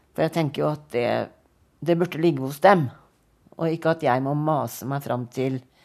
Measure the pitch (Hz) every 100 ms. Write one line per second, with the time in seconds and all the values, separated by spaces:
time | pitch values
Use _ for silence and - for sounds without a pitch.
0 | _ - 160 165 151 147 151 151 - 120
1 | 117 113 110 _ _ _ _ - 147 170
2 | 175 143 170 139 131 143 190 190 123 -
3 | _ _ _ _ _ - 165 165 160 165
4 | 135 127 135 147 156 147 120 - 123 139
5 | - 123 123 - 131 131 - _